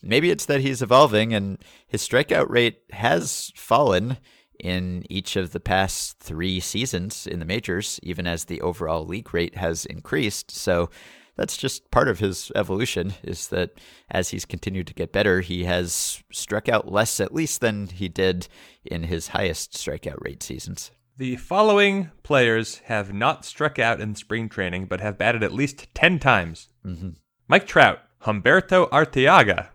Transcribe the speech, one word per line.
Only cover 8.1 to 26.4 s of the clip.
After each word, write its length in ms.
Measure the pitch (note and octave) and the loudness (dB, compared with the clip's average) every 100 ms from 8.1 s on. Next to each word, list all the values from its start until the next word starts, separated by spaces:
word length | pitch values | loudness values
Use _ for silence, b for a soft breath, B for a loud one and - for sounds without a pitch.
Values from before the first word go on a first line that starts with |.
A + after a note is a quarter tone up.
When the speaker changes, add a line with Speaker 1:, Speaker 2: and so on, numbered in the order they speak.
| F2 F2 | -6 -4
Speaker 1:
as 180 | E2+ - | -4 -6
the 140 | F2 | -6
overall 420 | - E2+ E2 D#2+ | -6 -4 -4 -4
league 300 | D#2+ F#2 - | -4 -10 -6
rate 220 | F2 E2+ - | -2 -2 -2
has 280 | F2+ E2 | -4 -4
increased. 680 | - - - D3 A#2 - - | -8 -12 -6 -2 -2 -4 -12
So 400 | - - F2 F2 b b b b - | -6 0 0 0 b b b b -8
that's 200 | - - | -6 -4
just 320 | C3+ - _ | -6 -6 _
part 160 | - C3 | 2 4
of 100 | F#2 | 2
his 320 | G#2 F2+ - - | 0 -2 -6 -4
evolution, 580 | G2 F#2+ A#2+ - F2+ G2 | -2 -2 -2 -2 -4 -8
is 240 | - E2+ - | -10 -10 -6
that 260 | F#2 F2 _ b b b | -4 -4 _ b b b
as 200 | F2+ F2+ | -4 -4
he's 140 | - | -6
continued 440 | - E2+ - F#2+ F2 | -8 -8 -6 -6 -8
to 60 | |
get 180 | - E2+ | -8 -4
better, 280 | G2 G#2 F#2 | 0 2 2
he 220 | F2 F2+ | 0 -4
has 580 | F2 F2+ F2 - - - _ | -2 -2 -2 -4 -6 -8 _
struck 360 | - - G#2 - | -12 -6 -4 0
out 220 | A2+ - | 0 0
less, 300 | G2 A2+ - | 0 0 0
at 120 | G2+ | -2
least, 280 | D3+ D#3+ - | -2 -4 -2
than 260 | A#2 G#2 G2+ | -2 -2 -8
he 220 | F2+ F#2+ | -8 -8
did 400 | E2 F#2 F2+ F2 b b b | 0 0 0 -6 b b b
in 200 | - E2 | -10 -8
his 240 | E2 E2+ - | -4 -4 -4
highest 460 | F#2+ G2 D#2 - | -2 -2 -4 -8
strikeout 460 | - - D2+ - C#2+ | -10 -8 -8 -8 -10
rate 180 | - - | -12 -12
seasons. 480 | - C2 - F#2 - _ _ - | -12 -12 -10 -12 -14 _ _ -10
Speaker 2:
The 200 | C3 B2 | -8 -8
following 720 | - F#3 G#3+ G3+ G3+ G3 F3 - | -2 2 4 6 4 2 -4 -10
players 540 | - C#3+ A#2+ A2+ A2 - - | 0 4 4 4 0 -10 -4
have 260 | A2 G2 | -4 -4
not 320 | G2 B2 D3 | -2 0 -2
struck 340 | - - D3+ C#3 | -8 -4 -4 2
out 220 | A2+ A2+ | 0 2
in 160 | G#2+ G#2 | -4 -8
spring 320 | - A2 A2+ | -6 -6 -4
training, 380 | - F#2 F2+ F#2 | -4 -4 -4 -4
but 140 | F2+ | -4
have 160 | G#2 G2+ | -4 -2
batted 260 | G#2 A#2 | 0 2
at 80 | G#2 | 0
least 340 | A2+ C#3 - - | 0 -4 -4 -16
ten 240 | - E3 F3 | 2 2 4
times. 520 | C3+ A2+ | 4 2